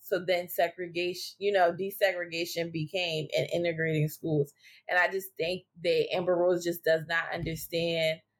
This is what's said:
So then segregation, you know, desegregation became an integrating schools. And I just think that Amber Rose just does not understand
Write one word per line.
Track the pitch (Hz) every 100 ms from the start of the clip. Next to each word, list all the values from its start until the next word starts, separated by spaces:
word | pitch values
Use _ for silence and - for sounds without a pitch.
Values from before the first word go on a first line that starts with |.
So | - 185 180
then | 180 180
segregation, | - 170 175 175 170 180 180 - -
you | 196
know, | 196 175
desegregation | 175 196 - 196 180 170 165 170 170 170
became | 165 151 185 175 156 147 -
an | -
integrating | 170 175 160 160 156 151
schools. | - 165 151 143 - - - -
And | 180
I | 175
just | 190 190 -
think | 165 185 - 170
that | 170 160 -
Amber | 180 175 175
Rose | 180 175 175
just | 170
does | 160 160 156
not | 165 160
understand | 170 165 160 - 170 170 165 160 160 _